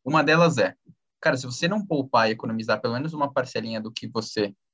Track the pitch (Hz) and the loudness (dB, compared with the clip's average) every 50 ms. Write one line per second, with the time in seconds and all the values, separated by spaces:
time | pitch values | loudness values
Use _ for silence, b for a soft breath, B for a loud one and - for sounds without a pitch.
0 | - 131 151 156 147 143 156 170 175 165 135 120 98 92 - _ _ - - _ | -4 0 2 2 4 6 6 6 6 6 4 4 2 0 0 _ _ -20 -20 _
1 | _ _ _ _ - 160 139 127 127 123 123 - 170 170 208 214 202 - 165 143 | _ _ _ _ 0 0 0 0 -2 -6 -6 -4 -2 -2 -2 -2 -2 -2 0 -2
2 | 131 135 - 117 113 110 110 113 - 117 110 113 110 113 110 107 - 117 117 123 | 0 2 2 4 4 4 2 -2 -4 -6 -6 -4 0 0 0 0 0 -2 -2 -2
3 | 143 160 156 151 143 139 135 139 123 120 - 113 110 117 113 110 110 110 110 - | -4 -4 -4 -4 -4 -2 -2 -2 -4 -2 -4 -6 -6 -6 -6 -6 -8 -8 -10 -10
4 | - 110 113 113 110 - - 107 104 101 101 _ _ _ | -10 -8 -6 -6 -6 -4 -2 -2 -2 -2 -4 _ _ _